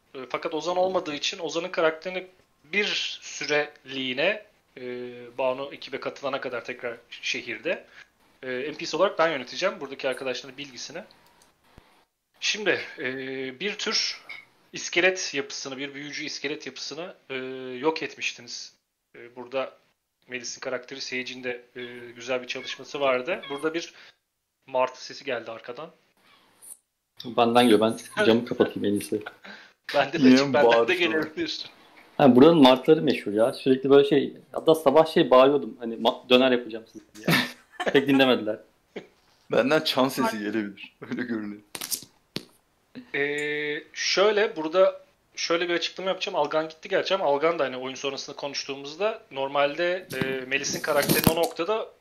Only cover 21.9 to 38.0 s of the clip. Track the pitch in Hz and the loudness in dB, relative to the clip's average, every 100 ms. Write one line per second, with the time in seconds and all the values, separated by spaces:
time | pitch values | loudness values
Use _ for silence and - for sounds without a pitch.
21.9 | 123 120 120 120 127 123 131 127 - 135 | -14 -16 -12 -6 -4 -4 -10 -10 -12 -10
22.9 | 147 139 127 127 208 - 139 156 165 165 | -2 0 0 -2 -6 -6 -4 -4 -4 -8
23.9 | - - _ _ _ _ _ - 131 127 | -14 -20 _ _ _ _ _ -6 0 0
24.9 | - - 131 139 120 113 113 - 120 165 | -2 -16 -12 -8 -6 -8 -12 -12 -14 -14
25.9 | - _ _ _ _ _ _ - - _ | -18 _ _ _ _ _ _ -20 -20 _
26.9 | _ _ - 131 117 117 117 123 104 110 | _ _ -18 -4 2 4 6 8 8 6
27.9 | 117 - - 208 117 117 123 - - 104 | 0 -6 0 4 4 4 0 0 0 -2
28.9 | 101 - 107 - - - - - _ - | -2 -2 -6 -6 -18 -20 -20 -20 _ -4
29.9 | 143 139 160 127 127 139 147 120 117 117 | 0 0 4 8 8 6 6 6 6 4
30.9 | 175 165 156 151 - 160 - - - - | 2 0 0 -2 -4 -6 -6 -12 -18 -20
31.9 | - - - 143 123 151 170 131 156 160 | -20 -8 4 8 10 8 10 8 8 6
32.9 | 156 156 110 - 101 117 - - 127 139 | 4 4 -2 -2 2 2 2 2 2 8
33.9 | 139 139 147 127 - - - - 156 - | 8 8 4 2 -6 -12 -2 4 4 6
34.9 | 139 160 - 143 127 135 143 110 - 117 | 6 6 4 6 8 8 6 -2 -8 -8
35.9 | 113 113 - - 123 131 123 110 110 - | -2 0 0 4 6 6 2 0 -12 -14
36.9 | - - - - 156 123 - _ - - | -20 -20 -6 0 2 0 -8 _ -8 2
37.9 | 139 | 2